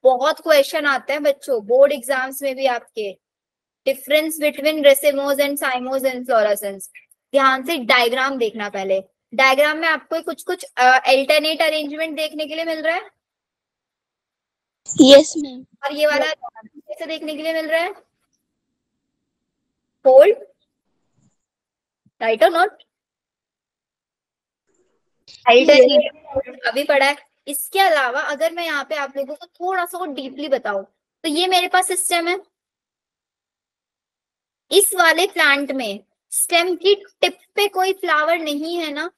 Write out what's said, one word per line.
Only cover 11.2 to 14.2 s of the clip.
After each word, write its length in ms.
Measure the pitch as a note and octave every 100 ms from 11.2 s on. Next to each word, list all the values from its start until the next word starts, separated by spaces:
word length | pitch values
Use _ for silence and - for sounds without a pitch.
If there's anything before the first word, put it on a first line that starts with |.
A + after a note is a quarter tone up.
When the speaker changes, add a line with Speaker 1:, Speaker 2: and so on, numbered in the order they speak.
| C4+ D4+ D#4 D#4+
Speaker 1:
arrangement 540 | D#4+ D#4 D4 D4+ D#4+ D4+
देखने 300 | D#4 D4+ D4+
के 80 |
लिए 100 | D#4
मिल 180 | E4 D#4
रहा 140 | D#4 F4
है। 140 | G#4+ _ _ _ _ _ _ _ _ _ _ _